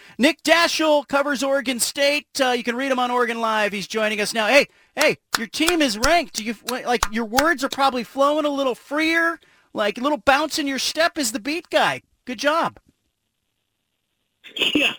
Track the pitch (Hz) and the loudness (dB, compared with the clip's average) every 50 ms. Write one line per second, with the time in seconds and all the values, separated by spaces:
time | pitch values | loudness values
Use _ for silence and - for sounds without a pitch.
0 | - - - - 220 302 330 - - - 320 330 339 320 - - 320 311 302 285 | -20 -14 -2 0 2 2 2 0 2 2 4 4 4 2 2 2 2 4 4 2
1 | 285 - - 277 277 294 285 220 285 277 269 277 247 233 262 233 - - - 294 | 2 0 0 0 0 0 -2 -2 -2 0 0 0 0 -2 -4 -2 -4 -4 -2 0
2 | 277 285 285 294 - _ - - 269 254 247 247 233 247 233 240 269 277 262 247 | 0 0 0 0 -4 _ -4 -2 0 0 0 -2 -2 -4 -4 -2 -2 -2 0 0
3 | 247 247 247 247 240 226 233 233 233 226 220 214 214 202 190 208 180 - - 220 | 0 0 0 0 0 0 -2 -2 -2 -2 0 0 0 -2 -2 -6 -8 -6 -4 -2
4 | 220 214 214 208 208 190 - 226 214 208 247 285 254 - _ _ _ _ _ 240 | -2 -2 -2 -2 -4 -2 -2 -2 0 4 4 4 4 2 _ _ _ _ _ 0
5 | 294 294 180 - _ _ - - 226 - - - 311 330 359 330 294 269 196 214 | 0 0 0 -2 _ _ -6 -6 -6 -6 -4 -2 0 2 2 2 2 0 0 0
6 | 233 277 330 349 302 - - - 214 220 233 - - - 240 254 - - 247 233 | 2 2 2 2 0 -2 -6 -6 -6 -6 -8 -8 -8 -8 -8 -6 -4 -2 -2 0
7 | - 202 214 220 233 208 208 262 285 330 339 240 269 269 - - 269 269 254 254 | 0 -2 -2 -2 -4 -2 0 2 2 2 2 0 -2 -4 -2 0 0 0 0 -2
8 | 220 - - 262 277 285 294 311 302 294 285 277 277 262 233 - - - 277 302 | -4 -4 -2 0 2 2 2 2 0 -2 -2 -2 -2 -2 -4 -6 -8 -6 -4 -2
9 | 320 320 330 339 330 330 339 - _ _ _ _ _ _ - - 214 208 208 - | 0 0 0 0 0 0 -2 -6 _ _ _ _ _ _ -6 -4 -4 -4 -2 -2
10 | 233 285 302 254 - - 262 277 311 311 - - 302 277 269 247 - - - - | -2 -2 -2 2 4 4 4 4 2 0 -2 -4 -4 -4 -4 -4 -4 -4 -2 0
11 | 320 339 - 320 285 220 214 262 196 262 302 349 320 _ - 302 233 170 135 127 | 0 0 0 -2 -4 -4 -4 -6 -6 -6 -6 -6 -4 _ 0 2 2 2 0 -2
12 | - _ _ _ _ - 247 202 - 285 302 330 302 - - - - _ _ _ | -8 _ _ _ _ -12 -8 -4 -2 0 0 2 0 -2 -4 -10 -18 _ _ _
13 | _ _ _ _ _ _ _ _ _ _ _ _ _ _ _ _ _ _ _ _ | _ _ _ _ _ _ _ _ _ _ _ _ _ _ _ _ _ _ _ _
14 | _ _ _ _ _ _ _ _ - - - - - - - 294 277 220 - | _ _ _ _ _ _ _ _ -20 -18 -8 -6 -2 0 0 2 2 0 0